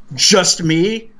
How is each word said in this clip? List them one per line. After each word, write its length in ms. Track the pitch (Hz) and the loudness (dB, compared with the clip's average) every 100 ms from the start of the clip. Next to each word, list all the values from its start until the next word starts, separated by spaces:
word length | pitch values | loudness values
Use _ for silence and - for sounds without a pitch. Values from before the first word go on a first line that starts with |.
| - | -14
Just 480 | 131 - 208 - - | -2 2 4 2 -2
me? 480 | 160 160 196 226 - | -2 0 0 -4 -10